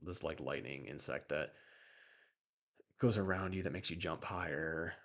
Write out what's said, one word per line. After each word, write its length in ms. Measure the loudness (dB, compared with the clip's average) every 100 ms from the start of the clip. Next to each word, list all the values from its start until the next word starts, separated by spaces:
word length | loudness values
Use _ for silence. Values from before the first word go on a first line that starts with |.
this, 220 | -8 -4
like, 160 | -2 -2
lightning 460 | -2 -2 -4 -6 -6
insect 440 | -6 -2 -4 0
that 240 | 0 0 -6 -20 -20 -20 -20 -20 -20 -20 _ _ _ _ -20 -20 4
goes 180 | 6 6
around 360 | 4 2 2
you 100 | 0
that 100 | 0
makes 160 | -2 -4
you 60 | -2
jump 280 | -2 -2
higher. 680 | -2 -2 -2 0 0 0 -2 -4